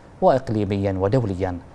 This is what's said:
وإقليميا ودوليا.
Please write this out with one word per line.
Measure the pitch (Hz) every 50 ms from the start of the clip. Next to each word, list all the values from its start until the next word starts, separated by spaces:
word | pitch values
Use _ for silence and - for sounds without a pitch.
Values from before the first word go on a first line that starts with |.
| - - - -
وإقليميا | - 185 143 127 - - 113 107 104 95 104 101 98 101 95 92
ودوليا. | 95 98 104 135 117 101 98 87 95 92 87 87 - - -